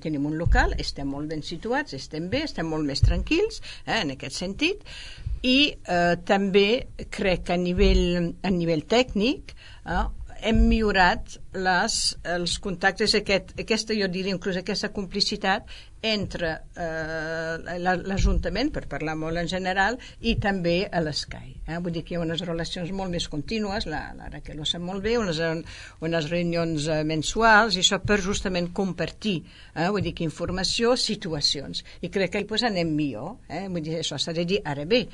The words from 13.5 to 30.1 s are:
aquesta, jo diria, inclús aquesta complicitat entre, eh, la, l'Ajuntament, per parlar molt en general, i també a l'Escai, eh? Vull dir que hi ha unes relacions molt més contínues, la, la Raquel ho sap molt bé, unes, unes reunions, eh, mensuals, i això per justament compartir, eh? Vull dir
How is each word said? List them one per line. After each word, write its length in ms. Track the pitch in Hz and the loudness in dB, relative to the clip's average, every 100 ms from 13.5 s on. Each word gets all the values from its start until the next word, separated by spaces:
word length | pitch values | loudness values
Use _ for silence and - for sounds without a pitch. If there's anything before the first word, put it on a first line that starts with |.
| - | -8
aquesta, 360 | 175 214 220 220 | -2 -2 0 -2
jo 100 | 196 | 0
diria, 220 | 180 185 180 | -2 -2 -2
inclús 240 | 208 180 | -2 -2
aquesta 320 | 180 190 208 | -2 -4 -4
complicitat 720 | - 185 208 - 202 196 208 - - - - 220 | -4 -6 -2 -2 0 0 0 -2 -14 -16 -6 -2
entre, 460 | 214 180 175 165 156 - - | 0 -2 -2 -4 -4 -8 -8
eh, 1000 | 165 160 156 160 156 165 160 165 - 175 | -6 -4 -4 -4 -4 -4 -4 -6 -6 -2
la, 140 | 180 185 | 0 0
l'Ajuntament, 720 | - 196 190 175 175 185 285 | 0 2 4 4 2 0 0
per 120 | 147 - | -2 -6
parlar 260 | 143 156 156 | -6 -4 -4
molt 240 | 156 170 | -4 -2
en 80 | 170 | -2
general, 480 | 185 185 190 196 247 - - | -2 -2 2 2 0 -8 -4
i 140 | 226 226 | 0 2
també 360 | 208 196 170 175 208 | 2 2 2 2 2
a 160 | 175 | 0
l'Escai, 540 | 156 143 - - - - - | 0 -2 -6 -10 -14 -12 -8
eh? 140 | 165 | -6
Vull 140 | 180 170 | -4 -6
dir 80 | - | -4
que 80 | |
hi 60 | 170 | -4
ha 40 | |
unes 200 | 160 165 180 | -2 -2 -4
relacions 460 | 170 165 185 170 | -4 -4 -4 -6
molt 200 | 190 190 | -4 -4
més 140 | 175 - | -4 -4
contínues, 560 | 151 - 220 208 202 226 | -4 -4 -2 -2 -2 -4
la, 140 | 147 - - | -6 -8 -12
la 120 | - | -12
Raquel 280 | 147 151 147 | -12 -12 -6
ho 60 | 147 | -4
sap 160 | 165 175 | -4 -4
molt 180 | 196 208 | -4 0
bé, 120 | 240 | 2
unes, 240 | 202 156 165 165 - - - - 160 | 2 0 0 0 -4 -14 -18 -8 -2
unes 240 | 165 151 | 0 0
reunions, 580 | 175 175 170 165 160 151 | 0 2 2 0 0 0
eh, 140 | 156 156 | 0 2
mensuals, 680 | 160 143 214 226 214 226 180 | 0 0 4 8 8 8 4
i 60 | 175 | 2
això 140 | 190 | 2
per 160 | - 208 | 4 2
justament 480 | 196 202 202 180 175 190 | 2 -2 0 -2 -2 -2
compartir, 640 | 190 175 160 - 220 165 - - - | -2 -2 -4 -2 -2 -2 -4 -16 -12
eh? 160 | - 170 | -2 0
Vull 160 | 208 | 2
dir 80 | 165 | 0